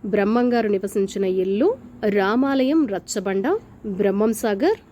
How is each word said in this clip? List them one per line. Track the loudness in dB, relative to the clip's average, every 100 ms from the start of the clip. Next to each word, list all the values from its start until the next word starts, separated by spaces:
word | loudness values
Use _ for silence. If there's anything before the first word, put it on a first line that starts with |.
| -2
బ్రహ్మంగారు | 0 2 2 2 0 0
నివసించిన | -2 -2 -2 -2 -2 -2
ఇల్లు, | 0 0 2 0 0 -10 -4 -2
రామాలయం | 2 2 2 2 2 2 2 0
రచ్చబండ, | -2 -6 -6 -2 -2 0 -2 -6 -14 -10
బ్రహ్మం | 0 0 2 0
సాగర్ | 0 -2 0 0 0 -4